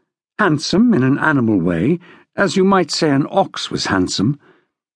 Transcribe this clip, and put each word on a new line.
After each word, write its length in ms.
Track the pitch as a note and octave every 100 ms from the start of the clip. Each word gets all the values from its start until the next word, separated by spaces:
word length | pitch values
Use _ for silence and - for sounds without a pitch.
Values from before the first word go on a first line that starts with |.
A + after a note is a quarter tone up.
| _ _ _ -
handsome 540 | G3+ D3 - F3 B3
in 100 | F#3
an 160 | C3 C#3+
animal 400 | D#3 C#3+ A2+ G#2
way, 400 | E2+ E2+ G#2 E3+ - - _ -
as 200 | G3 C#3+
you 80 |
might 280 | F#3+ G3 E3+
say 180 | - D#3+
an 180 | C#3 -
ox 400 | F#3 - - -
was 180 | - -
handsome, 520 | F#2+ F2+ - G2+ C#3+ _ _ _ _ _